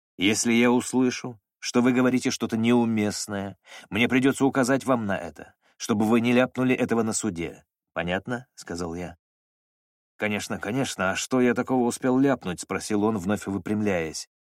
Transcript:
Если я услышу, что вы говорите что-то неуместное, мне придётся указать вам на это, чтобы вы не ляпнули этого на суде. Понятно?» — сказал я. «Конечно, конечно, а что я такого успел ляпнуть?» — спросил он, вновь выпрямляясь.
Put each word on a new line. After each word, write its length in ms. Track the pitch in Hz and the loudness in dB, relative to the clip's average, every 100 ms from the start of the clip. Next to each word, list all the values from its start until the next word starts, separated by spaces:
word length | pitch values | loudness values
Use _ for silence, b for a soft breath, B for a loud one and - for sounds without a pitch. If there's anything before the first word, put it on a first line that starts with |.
| _ - | _ -2
Если 360 | 95 107 120 | 0 2 2
я 180 | 117 120 | 4 4
услышу, 680 | 123 - 127 127 - 131 117 _ _ | 2 2 0 0 0 -8 -14 _ _
что 240 | - 123 | -2 2
вы 100 | 123 | 4
говорите 380 | 123 127 127 127 | 4 4 2 0
что-то 260 | - 117 110 | -2 -2 0
неуместное, 1000 | 117 123 117 110 104 - - 101 98 - - B B | 4 4 4 2 0 -2 -6 -6 -8 -12 -20 B B
мне 180 | 101 120 | 0 2
придётся 360 | 127 131 120 | 4 2 2
указать 400 | 135 135 120 135 | 2 2 2 0
вам 200 | 110 120 | 0 -2
на 140 | 101 92 | -2 -4
это, 360 | 82 - - _ _ - | -6 -14 -20 _ _ -10
чтобы 260 | - 107 | -2 0
вы 160 | 107 120 | 4 4
не 120 | 120 | 4
ляпнули 440 | 123 127 - 127 123 | 2 2 0 0 0
этого 260 | 127 117 | 0 0
на 100 | 110 | 0
суде. 520 | 101 110 85 78 - _ _ _ | -2 -4 -4 -8 -10 _ _ _
Понятно?» — 540 | 82 85 95 - 120 - | -8 -4 -4 -4 -10 -10
сказал 400 | - - 85 87 | -18 -10 -8 -8
я. 220 | 85 85 - _ _ _ _ _ _ _ _ _ - | -8 -12 -14 _ _ _ _ _ _ _ _ _ -6
«Конечно, 440 | 107 101 - 95 | -4 -4 -6 -8
конечно, 500 | 98 127 123 - 95 | -4 -2 -2 -2 -2
а 60 | 92 | -2
что 240 | - 127 | 0 2
я 140 | 123 | 4
такого 340 | 120 120 131 120 | 2 0 0 0
успел 320 | - 131 131 | 0 0 4
ляпнуть?» — 400 | 139 127 92 85 | 4 2 -4 -8
спросил 420 | - 98 - 104 | -6 -6 -2 0
он, 160 | 107 110 | 0 0
вновь 300 | 87 101 98 | -2 -2 -2
выпрямляясь. 800 | 98 104 107 104 90 80 73 - _ _ | -6 -4 -2 0 0 -2 -8 -14 _ _